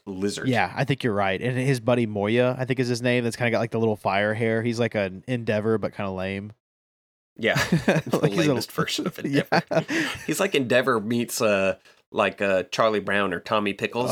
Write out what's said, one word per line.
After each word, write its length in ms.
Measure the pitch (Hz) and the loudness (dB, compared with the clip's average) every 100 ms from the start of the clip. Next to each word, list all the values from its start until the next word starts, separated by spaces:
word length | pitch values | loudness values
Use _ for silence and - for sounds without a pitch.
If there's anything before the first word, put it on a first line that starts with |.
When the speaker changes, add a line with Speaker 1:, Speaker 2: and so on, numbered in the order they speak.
| - | -10
Speaker 1:
lizard. 420 | 92 101 - 131 | -4 -4 -2 0
Speaker 2:
Yeah, 240 | 117 90 - | 0 0 0
I 80 | |
think 180 | 131 135 | -2 0
you're 80 | 127 | 0
right. 260 | 101 98 95 | 0 0 0
And 160 | 120 127 | -2 -2
his 220 | 131 127 | 0 0
buddy 260 | 110 120 113 | 2 2 0
Moya, 480 | 104 104 117 123 127 | 0 2 2 2 0
I 60 | |
think 140 | 123 127 | -2 0
is 80 | 123 | 0
his 140 | 120 | 0
name, 220 | 123 123 | 0 0
that's 120 | 120 - | 0 -2
kinda 140 | 120 | 0
got, 80 | 110 | 0
like, 100 | 113 | 0
the 60 | 113 | 0
little 160 | 113 107 | 0 0
fire 380 | 104 98 104 | 0 0 0
hair. 280 | 107 113 113 | 0 0 0
He's 160 | 117 113 | 0 0
like 140 | 117 | 0
an 280 | 107 95 92 - | 0 -2 -4 -6
Endeavor, 480 | 123 113 107 107 110 | -4 -2 0 2 0
but 160 | 107 | -2
kinda 160 | - 101 | -6 -6
lame. 400 | 92 95 98 104 - _ _ _ _ _ _ _ - | -4 -4 -6 -8 -14 _ _ _ _ _ _ _ -2
Speaker 1:
Yeah. 180 | 110 | 2
<laughs> 140 | 139 - | 2 2
Speaker 2:
<laughs> 160 | 160 - 156 123 | 2 2 0 0
Speaker 1:
The 120 | 147 | 0
Speaker 2:
Like, 100 | 151 | 0
he's 120 | 196 151 | 2 2
a 20 | |
Speaker 1:
lamest 220 | 120 - | 0 -2
version 340 | - - - 226 | -4 -4 -4 -6
of 120 | - | -6
Speaker 2:
<laughs> 60 | |
Yeah. 180 | - 269 - | -2 0 2
Speaker 1:
Endeavor. 340 | 160 - 160 156 320 - - - | 0 0 -2 0 -2 -2 -4 -4
He's 140 | 151 | -2
like 140 | 196 | 0
Endeavor 460 | 147 120 123 127 117 | 0 2 2 4 2
meets, 400 | 104 120 117 - | 0 -2 -2 0
uh, 360 | 113 98 95 92 - _ _ | 2 4 2 -2 -8 _ _
like, 300 | 107 101 - | 0 0 0
uh, 220 | 101 95 | 0 2
Charlie 360 | 90 - 113 107 | 0 2 2 2
Brown 320 | 98 101 98 | 0 0 0
or 80 | 90 | -2
Tommy 320 | - 110 104 | -2 0 0
Pickles 360 | 98 110 117 123 | -2 -4 -2 -2